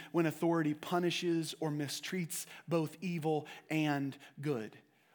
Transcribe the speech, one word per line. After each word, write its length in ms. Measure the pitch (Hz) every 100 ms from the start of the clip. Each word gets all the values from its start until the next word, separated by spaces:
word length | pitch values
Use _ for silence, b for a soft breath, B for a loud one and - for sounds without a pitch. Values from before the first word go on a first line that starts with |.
| B
when 120 | 170 165
authority 480 | 147 170 170 151
punishes 800 | 147 - 175 175 165 175 165 156 -
or 100 | 160
mistreats 760 | 147 139 - - 185 165 - - B B
both 320 | 165 151 -
evil 440 | 185 170 151 151 147 B B
and 480 | 156 151 143 139 - B B
good? 380 | 147 127 104 - - b b